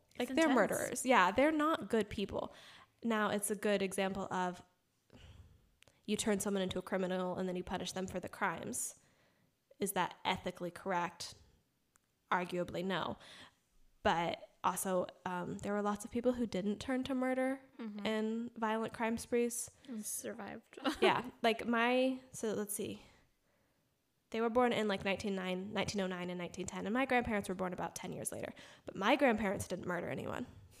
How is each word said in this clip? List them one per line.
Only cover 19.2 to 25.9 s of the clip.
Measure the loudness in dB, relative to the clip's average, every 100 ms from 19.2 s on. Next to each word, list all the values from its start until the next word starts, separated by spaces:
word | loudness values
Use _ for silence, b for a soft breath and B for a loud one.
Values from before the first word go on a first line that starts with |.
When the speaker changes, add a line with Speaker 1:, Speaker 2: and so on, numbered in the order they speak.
| 0 2 2 0 -8 -12 -10
Speaker 1:
And | -8 -6
survived. | -6 -6 -8 -10 -12 -14 -4
<laughs> | -4 4
Speaker 2:
Yeah. | 4 4 -2 0
Like, | 2 2 0
my, | 2 4 4 2 0 -8
so | -6 -2
let's | -2 -2
see. | -4 -6 -8 B B B _ _ _ _ _ _ _ _ _ _
They | 0
were | 2
born | 4 4
in, | 4 2
like, | 0
nineteen | 0 0 -2
nine, | -2 -2 -2 -2
nineteen | -2 0